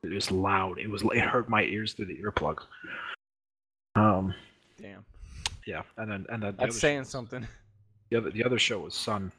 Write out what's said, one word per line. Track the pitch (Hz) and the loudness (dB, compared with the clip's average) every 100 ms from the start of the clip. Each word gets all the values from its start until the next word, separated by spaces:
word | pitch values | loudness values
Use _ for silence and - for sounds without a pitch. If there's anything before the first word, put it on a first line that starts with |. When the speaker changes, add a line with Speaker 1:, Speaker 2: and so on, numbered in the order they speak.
Speaker 1:
It | 90 | -4
was | 98 - | -4 0
loud. | 92 92 98 95 90 | 2 4 2 2 -2
It | 107 | -6
was, | 101 | 0
it | 107 117 | 2 4
hurt | - 127 117 | 4 2 4
my | 110 | 4
ears | - 104 110 | 4 0 -4
through | - 98 | -4 -8
the | 78 | -4
earplug. | 104 - 76 80 - - - - - - _ _ _ _ _ _ _ - | -2 0 -2 -2 -8 -18 -12 -10 -10 -12 _ _ _ _ _ _ _ 6
Um, | 107 92 95 95 - _ _ _ | 6 6 2 -4 -12 _ _ _
Speaker 2:
Damn. | 104 98 107 - - - - - - | -18 -18 -20 -20 -16 -10 -10 -8 -8
Speaker 1:
yeah, | 80 - - | -8 -8 -8
and | 110 | -6
then, | 101 92 | -6 -6
and | 117 | -4
then | 104 | -4
the | 98 | 0
Speaker 2:
That's | 127 | 0
Speaker 1:
other | 117 | 4
Speaker 2:
saying | 151 143 | 2 2
Speaker 1:
show, | 131 | -4
Speaker 2:
something. | 139 117 127 113 - _ _ _ _ _ | -8 -8 -8 -10 -14 _ _ _ _ _
Speaker 1:
the | 117 | 0
other, | 98 | 0
the | 107 | 0
other | 120 120 | 2 4
show | - 110 | 2 0
was | 80 | -4
Sun | - - 104 95 | -6 -2 -2 -4